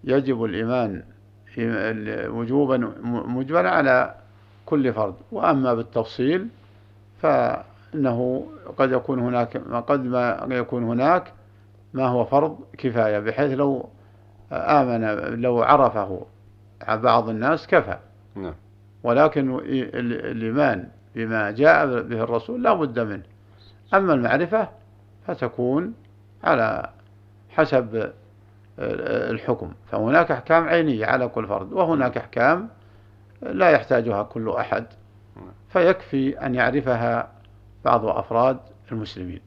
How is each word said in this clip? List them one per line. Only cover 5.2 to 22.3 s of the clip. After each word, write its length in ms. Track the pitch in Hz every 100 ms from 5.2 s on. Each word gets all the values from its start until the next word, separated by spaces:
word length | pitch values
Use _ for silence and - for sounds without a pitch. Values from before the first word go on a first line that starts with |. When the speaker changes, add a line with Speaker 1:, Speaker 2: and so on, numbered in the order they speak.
| -
Speaker 1:
وأما 420 | 226 175 139 127
بالتفصيل 760 | 117 117 120 110 - 131 180 226 - - - - - - -
فإنه 1300 | 160 135 120 - - - - 156 135 117 127 131 - - - 135
قد 140 | 131
يكون 280 | 127 - 131
هناك، 380 | 120 123 120 - - 120 117
قد 180 | 143 127
ما 500 | 123 120 - - 123
يكون 280 | 117 123
هناك 500 | 117 117 139 180 - - - - - - -
ما 140 | 131 131
هو 180 | 123 117
فرض 340 | 139 156 156 - -
كفاية، 420 | 131 117 110 104
بحيث 320 | 107 110 143
لو 380 | 135 143 131 120 - - - - - -
آمن، 500 | - - 147 127 117 110 104 - 117
لو 200 | 123 120
عرفه 640 | 123 139 127 110 98 90 - - - - - - -
بعض 400 | 110 117 117 110
الناس 380 | 110 127 156 -
كفى. 300 | 175 101 - - - - 101
Speaker 2:
نعم. 180 | 92 76 - - - -
Speaker 1:
ولكن 520 | 123 120 151 151 135 127
ال-، 680 | - 135 120 - 120 117 -
الإيمان 640 | 117 113 127 143 104 87 - - -
بما 360 | 113 113 104
جاء 500 | 107 147 156 147 123
به 220 | - 117
الرسول 400 | 113